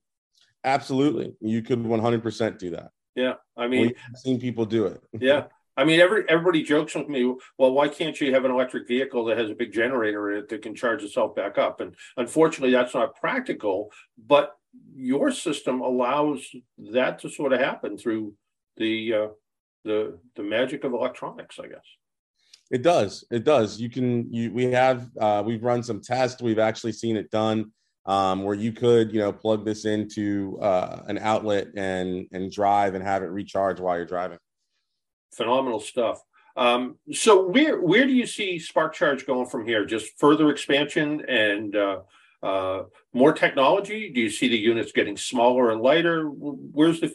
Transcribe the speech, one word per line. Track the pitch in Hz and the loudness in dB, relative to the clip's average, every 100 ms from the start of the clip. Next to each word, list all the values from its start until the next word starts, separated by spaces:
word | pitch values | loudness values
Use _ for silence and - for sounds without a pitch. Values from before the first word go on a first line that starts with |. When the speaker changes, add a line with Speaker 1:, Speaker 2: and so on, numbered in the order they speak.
| _ _ _ _ _ _ 131 | _ _ _ _ _ _ -2
Speaker 1:
Absolutely. | 139 120 131 147 - - - | -2 0 0 2 0 -6 -8
You | 110 113 | -4 -4
could | 113 120 | -2 -2
one | 113 113 | 0 0
hundred | 117 117 | 2 0
percent | 113 - 113 98 | -2 -2 -4 -4
do | 87 | -10
that. | 82 - _ _ 123 | -10 -14 _ _ -4
Speaker 2:
Yeah. | 127 - _ - | -4 -4 _ -8
I | 120 | -2
mean, | 127 117 | 2 2
Speaker 1:
We've | 123 123 - | 0 -14 -10
seen | 131 123 | -4 -2
people | 123 117 107 | -2 -4 -2
do | 113 92 | 0 -2
it. | 82 _ | -4 _
<laughs> | 110 | -2
Speaker 2:
Yeah. | 131 143 - _ _ - | 2 2 0 _ _ 0
I | 147 | 4
mean, | 165 | 6
every-, | 185 214 160 | 6 4 2
everybody | 165 175 165 | 2 4 2
jokes | 127 147 156 | 2 0 0
with | 160 135 | -6 -4
me, | 135 123 127 - - | 0 0 -2 -8 2
"Well, | 131 | 4
why | 135 147 | 4 0
can't | - 160 131 | 0 -6 -2
you | 139 | 2
have | 131 | 2
an | 127 | 2
electric | 127 127 123 - | 0 -2 -4 -4
vehicle | 123 135 123 113 | -2 -2 -2 -2
that | 127 | 0
has | 110 | -2
a | 107 | -4
big | 113 | -4
generator | 107 120 127 107 104 104 | -2 0 0 -2 -2 -4
in | 104 | -6
it | 104 | -8
that | 110 | -10
can | 110 101 | -10 -6
charge | 120 110 | -4 -4
itself | 101 127 107 - | -4 -2 -2 -2
back | 98 147 | -4 0
up?" | 104 - | -2 -2
And | 95 - - - | -12 -14 -14 -8
unfortunately, | 117 156 160 160 131 | -2 2 2 2 2
that's | 123 127 | 2 2
not | 131 113 - | 0 -2 -2
practical, | 160 131 254 - 104 95 104 - _ _ | -4 -4 -4 -6 -2 -4 -6 -14 _ _
but | 110 143 147 - _ 254 - | 2 2 2 -6 _ -20 -20
your | 135 127 139 277 | -8 -2 0 0
system | - 165 143 - 127 | -2 -6 -4 -4 -4
allows | 127 127 123 143 151 135 - 127 - - 101 | -2 0 0 0 0 -2 -8 -20 -20 -20 -4
that | 120 131 - | 0 0 -2
to | 151 | -10
sort | - 139 | -4 0
of | 123 | 0
happen | 143 - 104 101 | 0 -4 -10 -6
through | 120 110 107 107 _ _ _ - | -4 -4 -6 -14 _ _ _ -6
the, | 110 110 110 | -2 -2 -2
uh, | 107 107 - _ _ _ _ 107 | -2 -2 -6 _ _ _ _ -4
the, | 107 107 - _ - | -2 -2 -8 _ -10
the | |
magic | 104 110 135 151 | -4 -2 -2 -4
of | 135 | -6
electronics, | 120 127 - 147 - - - | -4 -4 -6 -12 -14 -18 -16
I | - | -18
guess. | - _ _ _ _ _ _ _ - - | -18 _ _ _ _ _ _ _ -20 -6
Speaker 1:
It | 127 | 0
does. | 160 170 98 - - | 4 4 2 -4 -6
It | 120 131 | -2 4
does. | 139 107 101 | 4 4 -2
You | 120 | -8
can, | 131 123 120 120 | -2 0 0 -2
you, | 117 117 | -4 -4
we | 110 123 | 0 0
have, | 123 131 123 120 - | 4 4 2 -4 -2
uh, | 107 104 104 | 0 2 0
we've | 113 | -2
run | 120 120 | -2 -2
some | 117 104 | -2 -8
tests. | - 123 123 117 | -4 -2 -2 -2
We've | 120 107 | -2 2
actually | 110 110 117 | 2 0 -6
seen | 107 113 107 | -4 -2 -2
it | - | -2
done, | 107 110 110 107 _ _ _ - | -2 0 0 -4 _ _ _ -2
um, | 98 95 95 | 2 2 0
where | 98 104 | -2 -2
you | 113 | -4
could, | 113 120 117 110 | 0 4 4 4
you | 110 | 0
know, | 101 | -2
plug | 98 110 110 | -2 0 0
this | 104 107 107 | -2 -4 -2
into, | 107 107 107 104 101 98 - | -2 -2 -4 -2 -2 -4 -2
uh, | 104 92 - - - | 0 0 -2 -8 -8
an | 101 | -4
outlet | 107 110 107 101 92 101 | -2 0 0 -2 -2 -6
and, | 95 92 92 90 92 | -4 -2 -4 -6 -8
and | 92 95 | -8 -8
drive | 101 101 104 101 92 | -2 2 4 2 -2
and | |
have | 95 98 | -2 -2
it | 87 | -2
recharge | 98 98 98 98 87 | -8 -6 -2 -2 0
while | 92 87 | -2 -2
you're | 82 | -4
driving. | 87 90 85 _ _ _ _ _ _ _ _ _ | -6 -6 -10 _ _ _ _ _ _ _ _ _
Speaker 2:
Phenomenal | - 113 131 131 107 | -6 0 0 0 -4
stuff. | - - 110 - _ _ _ 127 | -6 -2 -2 -2 _ _ _ 0
Um, | 120 123 127 - - | 2 2 -2 -10 -10
so | 143 226 190 185 | 0 6 8 8
where, | 220 311 226 | 4 4 2
where | - 214 269 | 4 4 4
do | |
you | 254 220 | 2 0
see | - 196 175 | -4 -6 -6
Spark | - 170 156 | -4 -2 -2
Charge | - 156 131 - | 0 0 0 -2
going | 127 120 | -4 -4
from | 120 113 | -6 -2
here? | 110 98 | -2 0
Just | 110 - - | -4 -6 2
further | 147 151 151 | 4 6 4
expansion | 143 - 143 147 165 147 151 - | 2 0 0 0 -2 -2 -4 -2
and, | 120 107 104 107 104 | 0 2 0 -2 -2
uh, | 101 95 - _ _ - | 0 -2 -10 _ _ -10
uh, | 101 95 95 95 - _ _ | -4 -2 -2 -6 -8 _ _
more | 120 147 | 4 4
technology? | 151 - 139 135 196 196 214 202 | 6 0 4 4 4 0 -8 -6
Do | 123 | -2
you | 110 | -2
see | - 127 | 0 0
the | 113 | 2
units | 107 113 - | 2 0 0
getting | 127 107 101 | -2 -2 -4
smaller | - 123 123 123 120 | -4 2 4 4 2
and | 110 | 2
lighter? | 123 160 170 165 151 | 4 4 2 0 -4
Where's | 139 147 131 143 147 165 165 | -8 -10 -10 -6 2 2 2
the, | 156 | -2